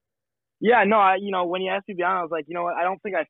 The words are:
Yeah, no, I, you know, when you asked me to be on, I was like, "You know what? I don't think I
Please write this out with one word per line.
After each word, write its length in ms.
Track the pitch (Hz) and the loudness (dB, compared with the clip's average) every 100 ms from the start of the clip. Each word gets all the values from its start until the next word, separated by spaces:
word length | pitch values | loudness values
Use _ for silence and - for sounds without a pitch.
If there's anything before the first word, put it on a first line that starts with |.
| _ _ _ _ _ - | _ _ _ _ _ -4
Yeah, 240 | 196 240 196 | 2 4 4
no, 120 | 220 | 4
I, 180 | 190 190 | 4 2
you 140 | 202 | -2
know, 160 | 185 175 | -4 -2
when 160 | 185 | -2
you 80 | 185 | -4
asked 180 | 196 208 | -6 -6
me 60 | |
to 20 | 175 | -4
be 60 | |
on, 160 | 175 185 | -2 -2
I 20 | |
was 100 | 165 | -4
like, 140 | 160 151 | -6 -6
"You 60 | |
know 100 | 175 | -6
what? 100 | 175 | -4
I 80 | 156 | -2
don't 180 | 180 190 | -4 -4
think 140 | 214 | -6
I 100 | 180 151 | -6 -4